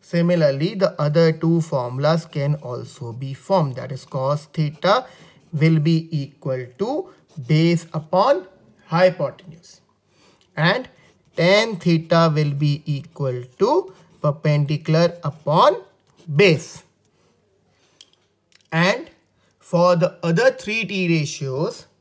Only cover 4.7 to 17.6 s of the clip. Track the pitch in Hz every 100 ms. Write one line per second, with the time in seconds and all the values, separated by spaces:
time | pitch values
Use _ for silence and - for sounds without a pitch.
4.7 | 151 180 226 254 - - _ _ 156 160
5.7 | 160 151 160 165 151 139 _ 143 131 123
6.7 | - 208 294 370 _ _ - 123 156 165
7.7 | 170 - 156 - 185 226 370 - _ _
8.7 | _ _ 160 185 - 143 - - - -
9.7 | - _ _ _ _ _ _ _ - 160
10.7 | 226 254 _ _ _ _ - 170 202 226
11.7 | 190 175 165 160 170 165 151 147 143 147
12.7 | 143 - 143 - - 139 123 123 _ 202
13.7 | 320 370 - _ _ 151 143 156 147 143
14.7 | 147 - 160 170 - 147 - - 160 254
15.7 | - - _ _ _ - 143 196 151 -
16.7 | - _ _ _ _ _ _ _ _